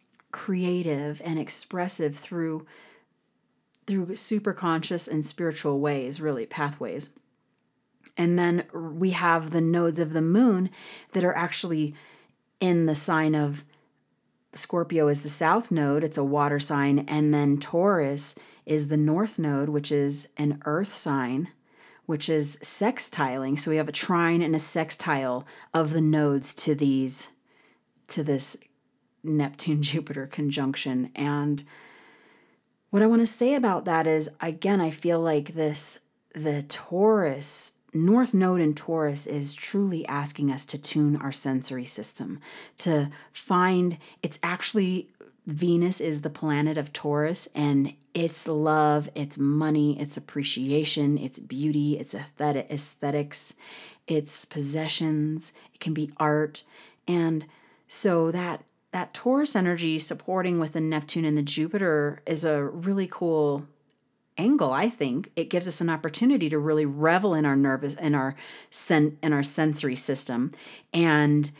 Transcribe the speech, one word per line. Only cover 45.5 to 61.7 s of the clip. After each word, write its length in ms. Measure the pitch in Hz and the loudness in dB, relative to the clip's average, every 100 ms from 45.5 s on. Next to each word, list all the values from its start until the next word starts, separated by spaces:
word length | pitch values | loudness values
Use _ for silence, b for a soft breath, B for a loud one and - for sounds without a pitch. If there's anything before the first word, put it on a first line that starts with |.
| 151 175 170 175 190 | -2 2 4 2 0
is 220 | 165 151 | -2 -4
the 80 | 151 | -6
planet 480 | 147 156 147 151 151 | -6 -2 0 0 0
of 160 | 147 | -6
Taurus, 540 | - 147 147 156 185 - | -6 -2 0 0 0 -4
and 400 | - 147 139 139 - _ | -2 2 2 0 -4 _
it's 340 | 170 165 - 165 | -4 0 0 0
love, 640 | 151 156 156 151 147 147 | 0 2 4 4 4 0
it's 240 | - 143 143 | -6 -6 -2
money, 640 | 139 151 156 151 147 147 | 0 2 2 2 2 0
it's 180 | 147 - | -4 -8
appreciation, 1000 | - 147 139 120 131 147 147 156 143 147 | -8 -6 -4 -4 0 0 0 0 2 0
it's 200 | 127 - | -2 -10
beauty, 600 | - 131 151 151 147 147 | -10 -4 -2 0 0 -2
it's 140 | - | -4
aesthet-, 560 | - 143 - 147 139 - | -8 -8 -4 -2 -2 -4
aesthetics, 840 | 147 - - 143 147 147 - - - B B B B - | -4 -4 -4 -4 -2 -2 -2 -4 -4 B B B B -2
it's 380 | 156 147 - - | -2 0 -2 -2
possessions, 1080 | 151 143 156 156 - 160 151 151 156 - b b | -4 -4 -2 -2 0 0 0 -2 -4 -8 b b
it 60 | - | -10
can 140 | 165 | -6
be 180 | 156 147 - | -4 -4 -2
art. 460 | 151 151 151 - - B B B - | 2 2 0 -6 -18 B B B -2
And 380 | 175 165 156 151 b b b b | 0 2 0 -6 b b b b
so 440 | - 202 170 165 | 0 2 4 2
that, 320 | 180 180 147 - _ _ | 0 -4 -8 -12 _ _
that 220 | 180 - | -8 -8
Taurus 420 | - 247 269 294 208 | -4 0 2 2 2
energy 440 | 180 170 165 156 | 0 0 -2 0
supporting 600 | - 156 - 185 180 170 | -2 -4 -4 -2 0 0
with 140 | 156 | -2
the 80 | 165 | -2
Neptune 440 | 156 156 151 170 156 | -2 -2 -4 -2 0
and 120 | 151 | 0
the 60 | |
Jupiter 800 | 143 147 160 | 0 -2 -2